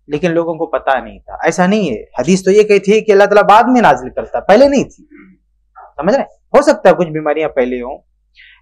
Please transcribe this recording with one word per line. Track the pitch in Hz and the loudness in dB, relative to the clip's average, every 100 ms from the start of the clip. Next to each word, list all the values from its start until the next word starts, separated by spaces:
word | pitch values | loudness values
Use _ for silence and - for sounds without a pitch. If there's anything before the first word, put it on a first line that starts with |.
| - | -10
लेकिन | 147 175 | -6 -2
लोगों | 165 165 160 | -2 -4 -6
को | 160 | -6
पता | 131 - 131 | -6 -4 -4
नहीं | 110 101 | -4 -16
था। | - 98 156 | -20 -6 -4
ऐसा | 170 185 | 0 0
नहीं | 214 185 | 0 -2
है, | 107 - - | -6 -10 -8
हदीस | 131 185 196 | -2 0 2
तो | |
ये | 202 208 | 0 2
कहती | 202 190 | 0 2
है | 214 | 0
कि | 214 | 2
अल्लाह | 196 202 | 2 4
ताला | 208 190 | 2 4
बाद | 208 233 | 4 4
में | 254 | 2
नाजिल | 190 135 127 | 2 0 -4
करता, | - 110 123 | -10 -8 -8
पहले | - 208 277 | 0 4 4
नहीं | 277 160 | 2 -4
थी। | - _ - 190 190 _ _ _ - - - | -10 _ -20 -20 _ _ _ _ -20 -20 -8
समझ | 160 262 | -2 -2
रहे? | 214 _ _ | -4 _ _
हो | 240 | 0
सकता | 285 285 196 | 0 2 2
है | 160 | 2
कुछ | 175 | -2
बीमारियां | 156 151 147 151 | -4 -4 -2 -2
पहले | - 123 123 | -2 -4 -4
हों, | 123 147 _ _ _ _ _ _ | -10 -14 _ _ _ _ _ _